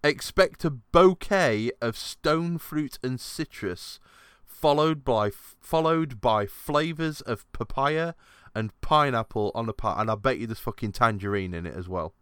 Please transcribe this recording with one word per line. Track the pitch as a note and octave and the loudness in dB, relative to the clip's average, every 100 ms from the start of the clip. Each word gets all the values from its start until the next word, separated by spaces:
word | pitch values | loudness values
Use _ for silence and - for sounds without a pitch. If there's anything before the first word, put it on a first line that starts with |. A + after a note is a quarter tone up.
Expect | D3 D3 - - F#3 - | 0 -2 -4 2 2 2
a | E3 | -4
bouquet | C3 _ E3+ F#3 F#3 - G3 D#3 G#2+ A2+ - | -4 _ 8 8 6 0 2 2 2 -2 -2
of | A#2 A2 | -4 -4
stone | - - D#3 D#3+ E3+ E3 | -10 -4 0 2 0 -4
fruit | - D3+ C#3+ - | -4 -4 -4 -6
and | B2+ B2+ | -6 -6
citrus, | - - D3+ - G2+ F2+ - - _ - - _ - | -8 -10 -10 -6 -8 -8 -12 -18 _ -20 -20 _ -20
followed | - D#3 C#3+ D#3 D#3 | 0 2 4 4 2
by, | C3 A2+ G#2 | 0 2 2
followed | - - - - D#3+ D#3+ D#3+ D#3+ A#2 | -4 -20 -20 -2 0 2 2 -2 -2
by | B2 G#2+ G2+ | 0 2 0
flavours | - - D3 D#3+ D#3+ D#3+ D3+ | -6 -2 0 0 -2 -4 -6
of | - A2+ - | -6 -6 -6
papaya | - A#2+ - C#3 D#3 E3 E3 _ - - A2 | -8 -6 -2 -2 -2 -4 -8 _ -20 -10 -6
and | A2 _ | -6 _
pineapple | - D3+ C#3+ A#2+ A2+ A2+ G#2 | 2 4 4 2 -2 -2 -2
on | - A2+ | -2 -6
a | |
pi-, | - A2 F2+ | -2 -2 0
and | A2 | -2
I | G#2+ | 0
bet | C3 A#2+ | 0 0
you | A2+ | -4
there's | A2+ | -6
fucking | - - G#2+ | -8 -6 -6
tangerine | - A#2 G#2 G2+ G2+ F#2+ | 0 0 2 -2 -2 -4
in | F2 E2+ | -6 -8
it | D#2+ | -10
as | F2+ | -8
well. | F2+ D#2+ _ | -6 -6 _